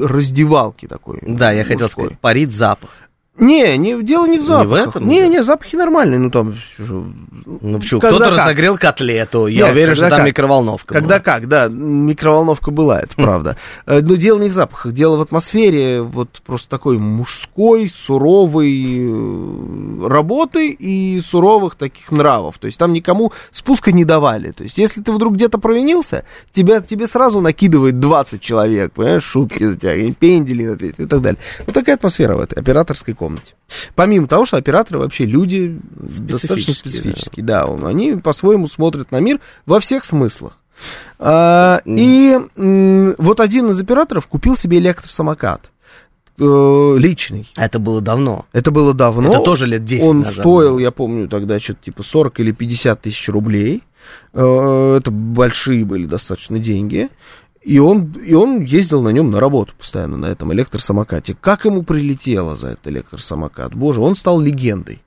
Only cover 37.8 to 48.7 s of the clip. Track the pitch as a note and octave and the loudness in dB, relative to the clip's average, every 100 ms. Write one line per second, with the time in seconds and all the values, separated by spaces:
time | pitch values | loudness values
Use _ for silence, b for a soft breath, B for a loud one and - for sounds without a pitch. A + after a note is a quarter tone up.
37.8 | D2 C3+ C4 G#3 E3 D3 F#3 G#3 D#3 - | -4 -2 -2 -2 -4 0 2 2 0 -2
38.8 | D#3+ D3+ B2+ C3 G3+ C#4+ b b - G3+ | -2 -2 -4 -2 0 -2 b b 0 0
39.8 | - C4+ - D#3 A#2+ - - - _ B | 0 -4 -2 -2 -2 -4 -14 -20 _ B
40.8 | B B B - - D#3+ E3+ F3 F3+ F3+ | B B B -6 0 4 4 4 4 2
41.8 | - A3+ B3 C4 C4+ C4 - - F#3+ G3 | 0 2 4 6 6 4 -2 -4 0 4
42.8 | F#3+ F#3+ F#3+ - D#3+ A3 G#3+ A#3+ A#3 F#3 | 4 4 2 2 2 2 2 2 0 0
43.8 | F#3+ B3 D#4 G3+ - D3+ A#3+ B3+ F3 F3 | 0 0 0 -2 -4 -2 0 0 2 2
44.8 | F3+ F3 - - D#3 D#3 G2+ D#2 _ _ | 2 -2 -6 -6 -4 -4 -4 -6 _ _
45.8 | b b b _ _ - C#3+ C#3 C#3 C#3 | b b b _ _ -2 2 4 4 4
46.8 | C#3+ C3+ D#3 F3 - G2 A2 - A2+ A#2 | 4 4 2 0 -6 -10 -12 -6 -6 -4
47.8 | G#2+ A2 G#2 A#2 C#3 F#2 - - C#3 | -4 -2 -2 -2 -2 -4 -6 -2 0